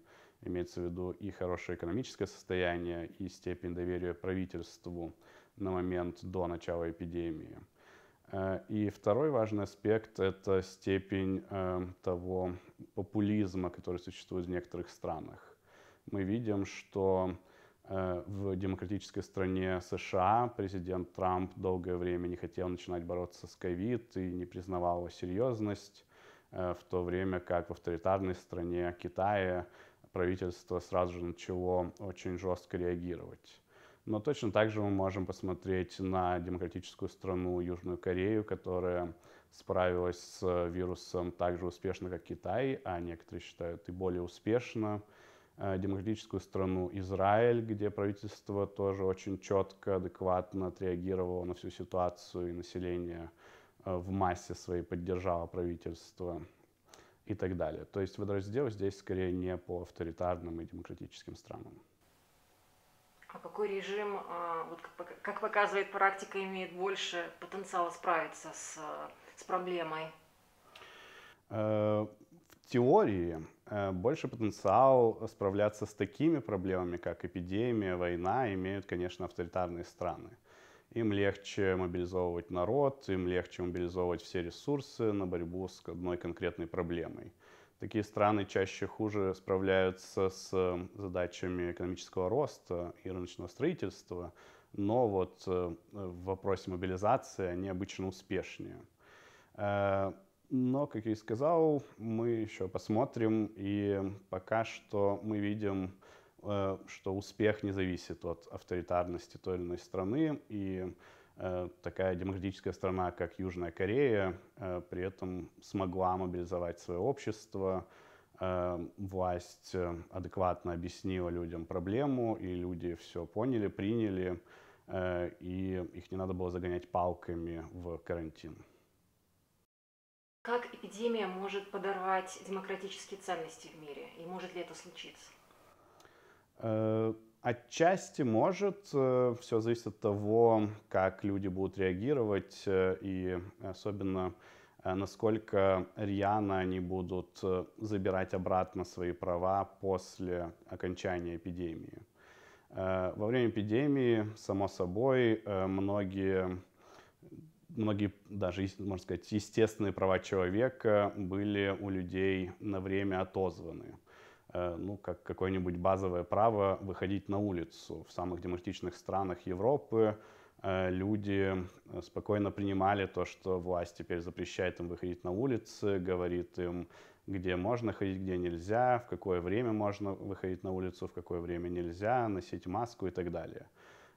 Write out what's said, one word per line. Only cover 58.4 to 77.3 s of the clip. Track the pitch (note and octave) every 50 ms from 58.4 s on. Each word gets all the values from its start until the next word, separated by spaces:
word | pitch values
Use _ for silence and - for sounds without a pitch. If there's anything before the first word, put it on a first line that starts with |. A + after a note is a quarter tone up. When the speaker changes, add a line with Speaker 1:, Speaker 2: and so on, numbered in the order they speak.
| F#2+ G2+ G#2+ C3+ C#3+ A#2
Speaker 1:
здесь | G#2 G2+ G2 G2 -
скорее | - - - F#2+ F#2 F#2 F2+
не | F2+ F2+ F#2 F#2 F#2 F2+
по | - - F2+ F2
авторитарным | F2 - - - E2+ E2+ E2+ - F2+ F2+ F2+ E2+ F2 E2+ E2 E2
и | E2
демократическим | - F2 E2+ F2 - - - - - - - - - -
странам. | - - - - - - - - - - _ _ _ _ _ _ _ _ _ _ _ _ _ _ _ _ _ _ _ _ _ _ _ _ _ _ _ - -
Speaker 2:
А | - F#3+
какой | - - - - G#3+ G3+
режим, | G3 G3 F3+ F#3+ G3+ G#3+ G#3 G#3 G3 F3+ -
а, | - E3+ E3+ E3+ E3+ E3 E3 E3 D#3+
вот | E3 -
как | - - -
пок-, | - F3 - - -
как | - G3+ G3+ G#3
показывает | A3 A3 A3 G#3 G#3 G3 F#3+ G3 G3 -
практика, | - G3 F#3+ G3 G3 - - - - G3
имеет | F#3+ F#3+ F#3+ F#3 F#3 E3+
больше | F3 F3+ F#3 G3 F#3+ - - - F3 F3 E3+ E3 - -
потенциала | - - F#3+ G3 F#3+ - F#3+ F3+ E3+ E3
справиться | E3 - - F#3 E3+ D#3+ D#3 D#3 - - - - -
с, | - - - - D#3+ D3+ D3+ D3 D3 D3+ D3+ - - - - -
с | - -
проблемой? | - F#3 F3+ F3+ F3+ F3+ E3+ D#3+ D#3+ D#3 D#3 D#3+ D#3+ - - - _ _ _ _ _ _ _ _ - - - - - - - - - - - - - - _ _ _
Speaker 1:
Э, | G#2+ G#2+ G#2+ G#2+ G#2+ G#2+ G#2+ G#2+ G#2+ G#2 G#2+
в | G#2+ - - - _ - - _ _ - _ _ -
теории, | - A#2+ A#2+ C3+ F3 A3 G3+ A#2 G2 F2+ E2+ E2+ D#2+ D#2+ D#2+ - - _ _
э, | - G#2+ G2+ G2+ F#2+
больше | F#2 F2+ F#2+ B2+ D#3 - - C3
потенциал | - - A2 G2+ - - - G2 G2 A#2+ C3+ C3+ C3 B2 A#2 A2 - F#2 A2+ A2+
справляться | - - G2+ F#2+ G2 G2+ G#2 G#2+ - - G#2+
с | -
такими | - - G2+ - - - D3 E3 D#3+ C#3
проблемами, | - - G#2+ F#2 F2+ F#2 F#2 F2+ F2+ F2 F2
как | E2+ - F2 E2+ - -
эпидемия, | F2